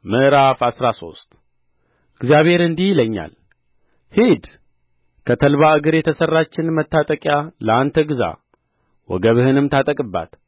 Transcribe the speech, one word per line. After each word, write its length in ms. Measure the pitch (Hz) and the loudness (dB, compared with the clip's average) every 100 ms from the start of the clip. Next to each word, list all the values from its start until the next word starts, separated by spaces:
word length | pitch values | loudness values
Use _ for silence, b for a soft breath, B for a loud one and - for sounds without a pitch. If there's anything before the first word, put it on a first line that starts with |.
ምዕራፍ 540 | - 117 139 143 135 127 | -2 0 2 4 2 0
አስራ 240 | 123 - 127 | -4 -2 -4
ሦስት 360 | - 85 76 - _ _ _ _ _ _ _ _ _ | -4 -14 -20 -20 _ _ _ _ _ _ _ _ _
እግዚአብሔር 400 | 123 147 160 175 | 2 2 4 2
እንዲህ 240 | 170 165 190 | 0 0 0
ይለኛል፣ 460 | 170 113 104 76 _ _ _ _ _ _ _ _ | 0 0 -4 -10 _ _ _ _ _ _ _ _
«ሂድ፣ 300 | - 240 160 - _ _ _ _ _ _ _ - | 0 2 0 -4 _ _ _ _ _ _ _ -4
ከተልባ 360 | 120 143 143 156 | 0 2 2 2
እግር 240 | 151 151 | 2 0
የተሠራችን 760 | 160 156 151 160 160 160 - 160 | 0 -2 -4 -2 -2 -2 -6 -4
መታጠቂያ 640 | 160 156 160 147 151 - 147 156 _ | -4 -2 -2 -2 -4 -2 -4 -4 _
ለአንተ 360 | 110 117 139 160 | -2 0 0 -2
ግዛ፣ 180 | 151 131 92 - _ _ _ _ _ _ _ | -2 -2 -4 -6 _ _ _ _ _ _ _
ወገብህንም 580 | 90 110 117 131 139 139 | -2 2 2 2 0 0
ታጠቅባት፣ 640 | 139 135 147 120 90 80 _ | 0 -2 -4 -6 -8 -10 _